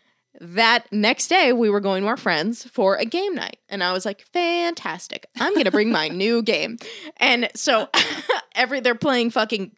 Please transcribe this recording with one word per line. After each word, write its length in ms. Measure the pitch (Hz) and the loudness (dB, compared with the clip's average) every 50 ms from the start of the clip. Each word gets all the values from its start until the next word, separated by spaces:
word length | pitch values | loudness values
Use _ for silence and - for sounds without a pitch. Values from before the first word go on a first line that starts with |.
| _ _ _ _ _ _ - - | _ _ _ _ _ _ -20 -20
That 520 | 175 170 170 202 226 226 233 240 233 - | -16 -6 0 2 4 4 4 2 0 -2
next 360 | - 208 208 220 285 - - - | -2 0 2 2 2 0 0 2
day, 240 | 339 381 339 254 | 2 4 4 4
we 180 | 254 233 233 214 | 4 4 2 2
were 80 | 202 202 | 2 2
going 220 | 202 196 196 190 | 0 0 0 0
to 60 | 196 208 | 0 -2
our 80 | 240 | -2
friends 480 | - - 202 170 151 160 214 233 - - | -2 0 0 0 0 0 -2 -4 -6 -10
for 320 | - - - 208 190 196 | -8 -2 0 2 2 2
a 80 | - 233 | 0 -2
game 300 | 226 - 349 392 403 359 | -4 -4 -4 -4 -4 -4
night. 220 | 247 90 - - - _ - | -6 -8 -10 -12 -16 _ -10
And 140 | 196 202 | -6 -4
I 100 | 180 180 | -2 -2
was 120 | 185 190 - | -2 -2 -4
like, 200 | 214 202 - - _ | -6 -8 -10 -10 _
"Fantastic. 920 | - 349 349 339 339 349 339 339 339 - - 185 160 180 - - - - - - - - | -4 -2 0 0 0 0 -2 -2 -4 -6 -8 -10 -10 -10 -12 -14 -14 -14 -16 -10 -6 -2
I'm 140 | 226 - 208 | -2 0 2
gonna 160 | 214 214 190 | 2 2 2
bring 200 | 190 208 208 226 | 2 2 2 2
my 180 | 233 160 156 156 | 2 0 0 -2
<laughs> 140 | 147 180 190 | -2 -2 0
new 180 | 220 233 233 | 2 2 2
game." 340 | 226 220 208 151 156 - 233 233 - - - - - 311 - | 2 0 0 0 -2 -4 -8 -10 -14 -16 -18 -16 -16 -12 -6
And 320 | - - 269 247 240 240 - - | 0 0 2 2 2 0 -4 -6
so 320 | - - 302 254 220 202 - - - - - 294 - | -4 0 2 2 2 2 2 0 0 0 0 -2 -6
<laughs> 320 | - - 508 320 - _ - | -4 -2 -2 -4 -4 _ -2
every, 260 | 208 254 226 277 269 | 0 0 0 0 0
they're 140 | 233 247 233 | 0 0 0
playing 360 | 226 - 294 262 247 233 233 | 0 0 0 2 2 2 0
fucking 420 | - 254 220 220 233 208 190 175 - | 2 0 0 0 0 -4 -4 -6 -12